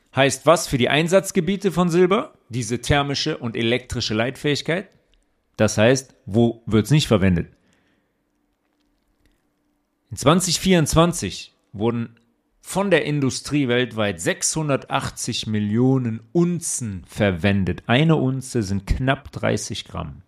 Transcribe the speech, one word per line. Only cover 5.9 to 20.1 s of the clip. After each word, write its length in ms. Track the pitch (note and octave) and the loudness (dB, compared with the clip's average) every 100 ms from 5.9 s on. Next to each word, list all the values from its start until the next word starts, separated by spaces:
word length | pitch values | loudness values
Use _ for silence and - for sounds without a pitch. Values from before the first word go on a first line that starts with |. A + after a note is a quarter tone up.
| C3+ - _ - | 4 -2 _ -2
wo 380 | G2+ A#2 A#2 - | 2 2 0 0
wird's 260 | G#2+ G#2 | 2 4
nicht 180 | D3+ - | 2 4
verwendet? 420 | A2 F#2+ F2 D#2+ _ _ _ _ _ _ _ _ _ _ _ _ _ _ _ _ _ _ _ _ _ _ _ _ _ - | 2 4 2 -2 _ _ _ _ _ _ _ _ _ _ _ _ _ _ _ _ _ _ _ _ _ _ _ _ _ -18
In 40 | G#2 | -2
zwanzig 460 | A#2+ F3+ F3+ D3 | 2 2 2 -2
vierundzwanzig 920 | F#3+ F3+ D3+ D3+ F3 E3 F#2+ - - _ _ | 4 4 4 4 4 2 -6 -8 -16 _ _
wurden 420 | G#2 A2 A#2 A#2 _ _ _ _ _ | -4 -2 -2 -6 _ _ _ _ _
von 300 | - F3 G3+ | -8 -4 0
der 140 | E3+ - | 0 0
Industrie 640 | D3 C3+ A#2+ - D3 C3 | -2 -2 -4 -4 -2 0
weltweit 540 | A#2+ B2+ G#2+ G#2 E2+ | 0 -2 -2 -4 -2
sechshundertachtzig 1300 | E2+ F#3 - - D3+ C3+ - C#3 C3 - - A2+ A#2 | -4 -2 -2 -2 -2 -2 -2 -4 -4 -8 -8 -6 -4
Millionen 720 | G#2+ G#2 A2 C3 C3 A#2+ A2+ A2+ | -2 0 2 2 2 0 -8 -4
Unzen 680 | E3+ F3 F3 E3+ - A#2 F#2+ - | 0 0 -2 -6 -8 -8 -10 -10
verwendet. 800 | - G#2 F2+ D#3+ G2+ F#2 - - | -2 0 2 2 2 0 -2 0
Eine 280 | A#2+ D#3+ D#3 | 2 4 2
Unze 460 | C3 C3 - B2 | 0 -4 -4 -4
sind 240 | G2 G2 - | -2 -4 -2
knapp 460 | - C3 C3+ - | -2 0 -4 -6
dreißig 540 | - A2 A2+ - - - | -6 -2 -2 -4 -12 -12
Gramm. 360 | - D#2+ | -10 -10